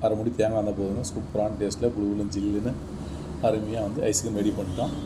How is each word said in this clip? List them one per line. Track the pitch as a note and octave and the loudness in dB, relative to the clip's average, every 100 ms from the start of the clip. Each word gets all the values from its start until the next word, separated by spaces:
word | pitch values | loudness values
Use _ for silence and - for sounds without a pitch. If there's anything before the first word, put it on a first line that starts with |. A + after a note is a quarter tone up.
அரை | A2 G#2+ | 2 2
மூடி | A2 - | 0 4
தேங்காய் | A2 A2 | 4 4
இருந்தால் | G#2 G2 | 2 0
போதுங்க. | G2 G#2 B2+ | 0 0 -2
சூப்பரான | - G2+ G#2+ G#2 G#2 | -4 -4 0 0 0
டேஸ்ட்டில் | G#2 F#2+ A#2+ A#2 | -2 2 0 2
குளு | G#2 | 0
குளுன்னு, | G#2 G2+ G2 | 0 0 0
ஜில்லுன்னு, | G2+ G2+ A2+ - - - - - - - A#2 | 0 0 0 -4 -8 -8 -8 -8 -8 0 2
அருமையாக | G#2+ G#2+ A2+ G#2 | 2 0 -2 -2
வந்து | A2 A2+ | 0 2
ஐஸ்கிரீம் | G#2 A2+ G#2 | 2 0 2
ரெடி | G#2 F#2 | 2 2
பண்ணிட்டோம். | F#2+ F#2 B2 E2 | -2 -2 -2 -2